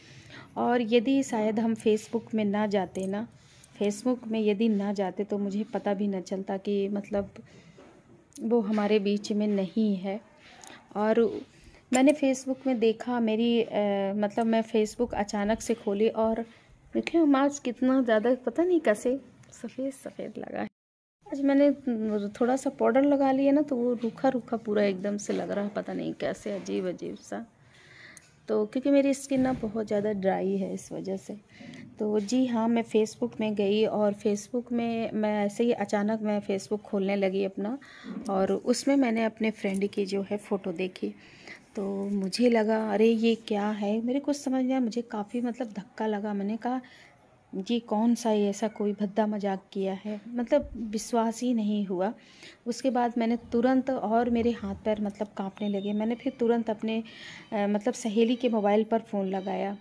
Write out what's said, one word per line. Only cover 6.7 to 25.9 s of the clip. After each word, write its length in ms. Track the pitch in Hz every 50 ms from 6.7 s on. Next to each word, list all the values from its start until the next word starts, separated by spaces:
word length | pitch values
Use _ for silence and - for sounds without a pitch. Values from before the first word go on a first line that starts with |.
| 202 202 196 196
मतलब 400 | 208 202 202 - 208 202 196 - - - - - - - - - - - - - - - - - - - _ _ - -
वो 180 | - 226 233 240
हमारे 380 | 214 196 220 208 208 202 214 214
बीच 320 | 196 202 208 208 208 -
में 160 | 214 208 208 214
नहीं 480 | 208 196 190 185 - 226 220 214 202
है। 260 | 180 185 196 190 226 - - - - - - - - - - - - - - -
और 460 | 196 208 220 220 233 233 - - - - - _ - - - - - _ - 247
मैंने 200 | 254 262 294 294
Facebook 540 | 294 277 269 262 262 - 262 262 262 - 269
में 120 | 262 220
देखा, 400 | 226 226 214 220 - 247 247 240
मेरी, 420 | 233 220 220 220 233 240 233 233
अ, 80 | - - - 208 208 202 202 196 196 196 196
मतलब 300 | 208 208 202 202 240 233
मैं 180 | 226 226 226 220
Facebook 500 | - - 220 214 214 - - 247 233 -
अचानक 480 | - 214 208 - 208 202 208 226 220
से 120 | - - 226
खोली 360 | 226 - 208 196 202 220 226
और 320 | - 220 220 220 226 226 226 - - - _ _ - - - - -
देखिए 280 | 226 226 - - 339
मास्क 420 | 320 285 277 262 277 285 285 277 -
कितना 380 | 254 226 - 254 254 262 269
ज़्यादा 340 | 254 233 220 220 214 240 262
पता 280 | 254 - 247 226 - 339
नहीं 160 | 359 359 320
कैसे 400 | 302 233 208 208 - 247 254 269 - - - - - -
सफ़ेद 420 | - - - 226 - - 262 277 269
सफ़ेद 400 | - - - - - 190 - 220 -
लगा 240 | - - - -
है। 60 | 208 208 _ _ _ _ _ _ _ _ _ _ - 415 311
आज 80 | 277
मैंने 300 | 277 277 277 277 285 285 277 285 - 254 240 220 220 220 208 208 202 202
थोड़ा 260 | 208 - 247 233 254
सा 140 | 269 - 277
पाउडर 320 | 269 - 220 226 226 269
लगा 300 | 277 285 285 269 277 269
लिया 200 | 262 262 277 277
ना 100 | 277 294
तो 140 | 302 302 277
वो 180 | 240 240 247 247
रूखा 360 | 220 233 226 226 - - 269
रूखा 280 | 254 254 233 - 240 220
पूरा 260 | 220 214 208 208 208
एकदम 340 | 202 190 180 190 202 202 208
से 160 | - - 208
लग 180 | 190 180 175
रहा 140 | 185 202 202
है, 60 | 208 208
पता 180 | - 180 -